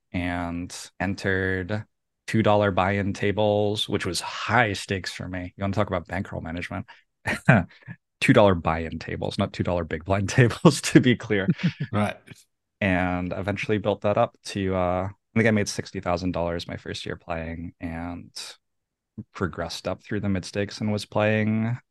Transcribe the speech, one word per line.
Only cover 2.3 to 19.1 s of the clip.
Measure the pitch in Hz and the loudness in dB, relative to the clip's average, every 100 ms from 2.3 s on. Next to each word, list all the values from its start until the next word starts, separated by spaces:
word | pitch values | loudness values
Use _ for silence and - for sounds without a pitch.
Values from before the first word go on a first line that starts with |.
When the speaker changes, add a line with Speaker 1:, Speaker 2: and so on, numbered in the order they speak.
| 113 | 2
Speaker 1:
dollar | 107 104 104 | 4 6 4
buy-in | 95 92 101 98 | 4 2 2 -2
tables, | - 101 98 107 104 104 104 - | -2 -2 2 2 2 2 -2 -2
which | 101 - | -2 -2
was | 85 | -4
high | - - - 113 117 | -6 -8 0 2 4
stakes | 95 - 98 - | 0 -4 -4 -4
for | - 92 | -10 -8
me. | 90 90 - | -8 -8 -4
You | |
wanna | 98 | -2
talk | 98 101 | 0 0
about | 92 82 | -2 -4
bankroll | 87 - 90 | -6 -6 -8
management? | 85 85 87 98 - - _ _ - | -8 -8 -8 -8 -10 -16 _ _ -8
<laughs> | - - 117 85 - - - _ _ | 2 6 6 4 -6 -20 -20 _ _
Two | - | 4
dollar | 127 101 90 | 8 8 6
buy-in | 82 82 82 82 | 2 -2 -4 -8
tables, | - 87 92 - | -8 -6 -4 -2
not | 98 | -2
two | - | -2
dollar | 92 87 | -2 -2
big | 82 80 - | -2 -6 -2
blind | 98 98 | -2 2
<laughs> | - | 4
tables, | 120 - 170 135 | 4 6 4 4
to | - 160 | 4 6
be | 127 110 | 6 4
clear. | - 104 95 - 170 | 0 0 0 0 -2
Speaker 2:
<laughs> | - 139 | -2 -4
Right. | 101 104 - - - _ _ _ _ | -2 -2 -4 -14 -20 _ _ _ _
Speaker 1:
And | 101 90 90 90 90 90 | 0 2 2 -2 -4 -4
eventually | 95 101 - 107 | -4 -2 0 0
built | 101 98 | 0 0
that | 104 104 | 0 2
up | 117 - - | 2 -2 -8
to, | - 95 92 | -4 0 0
uh, | 90 90 95 | 0 0 -4
I | - _ 113 | -8 _ 2
think | 110 | 4
I | |
made | 107 101 | 4 2
sixty | - - 95 | -4 -8 -6
thousand | 87 87 90 | -2 -2 -2
dollars | 85 85 85 - | -2 -2 -4 -6
my | - | -10
first | - - - | -10 -10 -8
year | - | -10
playing | - 82 82 82 87 - | -8 -8 -6 -8 -12 -12
and | 90 82 85 87 - - - - _ _ _ _ _ | -10 -10 -10 -12 -14 -16 -16 -18 _ _ _ _ _